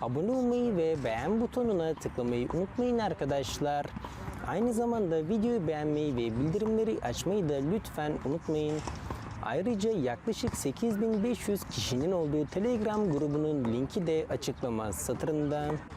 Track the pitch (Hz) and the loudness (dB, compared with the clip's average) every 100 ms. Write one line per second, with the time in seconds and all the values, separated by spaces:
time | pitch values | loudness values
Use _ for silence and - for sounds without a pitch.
0 | 117 127 190 262 247 247 240 190 160 160 | -2 0 0 2 2 2 2 2 2 2
1 | 123 113 143 220 233 254 240 190 160 156 | 0 0 0 0 0 0 0 2 0 -2
2 | - - 120 120 120 - 196 - 247 233 | -4 -2 0 0 0 -2 -2 0 0 2
3 | 208 165 143 139 131 - 147 143 143 - | 0 0 0 0 -2 -2 0 0 -2 -6
4 | - - - - - 151 233 226 240 233 | -10 -10 -10 -8 -4 0 2 2 2 2
5 | 190 160 156 220 226 240 156 151 151 147 | 2 2 2 2 2 2 2 0 2 2
6 | 151 123 117 113 147 190 214 220 220 - | 2 2 0 2 0 2 2 2 2 0
7 | 120 120 160 208 160 143 139 214 - - | -2 -2 0 2 2 2 2 0 -2 -4
8 | 151 151 127 160 - 156 151 151 143 - | -2 -2 -2 -2 0 0 0 -2 -4 -8
9 | - - - - 110 131 196 220 214 220 | -8 -8 -8 -8 -4 -2 0 0 2 2
10 | 123 120 - 220 233 - 139 - 233 202 | 0 0 -2 -2 -2 -2 -4 0 0 2
11 | 226 220 226 240 - 202 - - - 123 | 2 2 2 0 0 -2 -2 -4 -2 0
12 | 156 185 151 151 147 180 220 240 214 214 | 2 2 2 0 0 0 0 2 0 2
13 | 208 143 151 147 151 147 120 113 135 - | 2 2 2 2 2 2 2 0 0 0
14 | 165 160 156 - - 131 131 110 107 98 | 0 0 0 -4 -4 -4 -2 -2 -2 -4
15 | - 120 156 151 147 147 147 151 - | -2 -2 0 0 0 0 -2 -4 -6